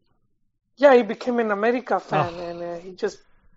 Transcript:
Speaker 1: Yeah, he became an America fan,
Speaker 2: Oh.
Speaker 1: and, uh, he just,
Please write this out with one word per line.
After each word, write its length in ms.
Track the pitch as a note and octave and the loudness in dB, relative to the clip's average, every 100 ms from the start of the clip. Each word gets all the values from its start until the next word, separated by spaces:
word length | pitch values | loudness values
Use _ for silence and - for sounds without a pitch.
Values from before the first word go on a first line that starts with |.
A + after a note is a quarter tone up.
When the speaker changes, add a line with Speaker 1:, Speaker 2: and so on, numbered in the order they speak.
| _ _ _ _ _ _ _ _ | _ _ _ _ _ _ _ _
Speaker 1:
Yeah, 180 | C#4+ | 6
he 80 | B3 | 6
became 360 | G#3 A3 - A#3+ | 4 -4 -4 -2
an 120 | A3+ | -2
America 500 | G3+ A3 B3 - F#3+ | -2 0 -2 -2 -4
fan, 320 | - D#3 F3 | -2 -2 -2
Speaker 2:
Oh. 140 | E3+ E3+ | -6 -12
Speaker 1:
and, 140 | E3+ | -10
uh, 160 | E3+ E3+ | -10 -12
he 140 | F#3 | -14
just, 260 | F3+ G#3 - _ _ _ | -8 -8 -8 _ _ _